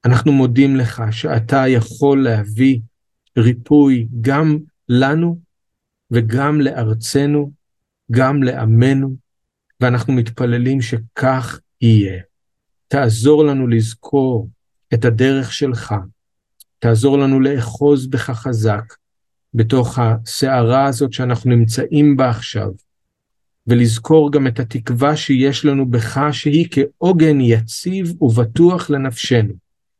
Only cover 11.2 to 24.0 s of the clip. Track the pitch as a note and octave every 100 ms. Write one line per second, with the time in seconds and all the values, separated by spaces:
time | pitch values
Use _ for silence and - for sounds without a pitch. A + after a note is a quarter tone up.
11.2 | C3 C3 A#2+ - _ _ A#2 G#2+ G2 F#2
12.2 | - _ _ _ _ _ _ C#3 B2 A2
13.2 | B2+ D3+ D3+ C3+ B2+ A2+ A2 - - C#3
14.2 | C3 A#2+ A2+ _ _ _ _ A#2+ A#2+ A2+
15.2 | C3 C3+ B2+ - C#3+ A#2 - G#2 F#2 _
16.2 | _ _ _ _ _ _ A#2+ A2 C3+ C#3+
17.2 | C#3 C3+ C3 C#3+ A2+ A2 C#3+ C#3+ C3 C3
18.2 | - A#2 C3+ A#2 A2 G#2 A2+ - _ _
19.2 | _ _ _ A#2 A2+ C3 A#2+ - A#2 A2+
20.2 | A2+ - C3 C3 A#2 C3 C#3 A#2+ C#3 -
21.2 | B2+ A#2+ B2 A#2+ A2+ - - D3+ D3 C3+
22.2 | C3 A2+ - G#2+ G2+ F#2+ _ _ _ _
23.2 | _ _ _ _ - A#2+ A#2 A2+